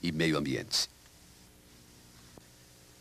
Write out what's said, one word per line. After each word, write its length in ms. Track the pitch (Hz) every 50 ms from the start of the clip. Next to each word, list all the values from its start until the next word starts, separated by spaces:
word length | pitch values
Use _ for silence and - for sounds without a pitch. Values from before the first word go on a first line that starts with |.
e 100 | - 87
meio 260 | 78 78 82 82 76
ambiente. 520 | 71 71 67 64 53 50 - - - - - - - - - - - - - - - - - - - - - - - - - - - - - - - - - - - - - - - - - - - - - - -